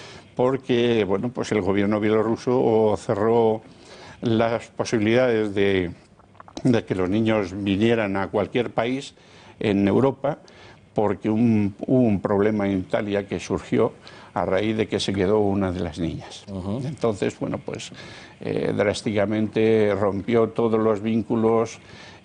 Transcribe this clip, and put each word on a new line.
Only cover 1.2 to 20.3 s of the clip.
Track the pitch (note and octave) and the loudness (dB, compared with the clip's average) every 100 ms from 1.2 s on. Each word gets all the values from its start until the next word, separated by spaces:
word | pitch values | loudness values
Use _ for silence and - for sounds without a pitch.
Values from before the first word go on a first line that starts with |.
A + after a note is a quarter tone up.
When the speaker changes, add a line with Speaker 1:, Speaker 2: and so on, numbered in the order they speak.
| B2 | -2
Speaker 1:
pues | - A#2 | -4 -2
el | G#2+ | 0
gobierno | F#2 G2 G2+ G#2+ | 2 2 2 2
bielorruso | G#2+ A2 A2 B2+ - B2+ | 2 2 2 -2 0 2
o | B2+ A2 A2 G2+ | 4 4 2 0
cerró | - G2+ A2 A#2 A2+ A2 - - - - - - | -2 0 2 4 2 0 -4 -20 -20 -20 -20 -6
las | C3+ A2 A2+ A#2 - | 0 2 2 -2 -6
posibilidades | - - A#2 G#2 A#2 B2+ A2 G#2+ | -8 -2 0 2 4 4 2 0
de, | G2 G2 F#2+ F2 F2 - _ - - - - | 0 2 2 0 -6 -18 _ -20 -20 -18 -4
de | C3 A#2 - | 2 2 0
que | F#2+ | -2
los | F2+ | 0
niños | G#2+ A2 A2 F#2 F#2+ | 0 2 2 0 -4
vinieran | G2+ F#2+ A2+ A#2 G#2 G2 | 0 2 2 2 0 -2
a | F2+ | -2
cualquier | G#2+ F#2+ B2+ A2+ | -2 -2 -2 -2
país | A2 A#2 C3+ - - - - - - | -2 -2 -4 -8 -18 -20 -20 -20 -4
en | A2+ G2 G2 | 0 2 4
Europa, | A2 C3+ B2+ C#3 D#3+ - - - - - - | 4 2 0 -4 -6 -10 -20 -20 -20 -8 -2
porque | G#2 G2+ G#2+ | 0 0 0
un, | A2 A#2+ G#2+ G2+ G#2 - | 2 2 2 0 -4 0
hubo | C3 | 2
un | A#2+ G2 | 2 2
problema | G2+ G2+ G#2 G#2+ G2 | 0 2 2 2 0
en | F#2+ | -2
Italia | F2+ A#2 G#2 G2+ G2+ | -2 -4 -2 -4 -4
que | F#2 | -6
surgió | - F#2 - A#2+ A2+ - - - - | -4 -6 -2 0 0 -2 -20 -20 -10
a | G2+ F2+ | -4 0
raíz | F#2+ G#2+ A2 | 0 0 -2
de | G#2 | -2
que | G#2 | -2
se | - | -2
quedó | G2 F#2 G#2+ | 0 2 2
una | G2+ F#2+ F#2+ | 2 0 -2
de | F2+ | -2
las | F2 E2 | -6 -4
niñas. | E2 - - - - | -6 -6 -12 -18 -12
Speaker 2:
Ujú. | F#2+ F#2+ A2+ | -8 -6 -6
Speaker 1:
Entonces, | C#3+ C3 A#2 G2+ A#2 - | -6 -4 -2 -2 -4 -4
bueno, | - - | -6 -6
pues, | - - - - - - - - | -8 -12 -12 -16 -18 -18 -20 -10
eh, | G#2+ G#2+ - G#2+ | -6 -2 -2 0
drásticamente | G2+ G2+ A#2 G#2 G2+ A2 G#2+ A2 A2 A2+ G#2 G2 | 0 -2 -2 -2 0 0 -2 2 2 4 2 2
rompió | G2+ G2 F2 | 0 -2 0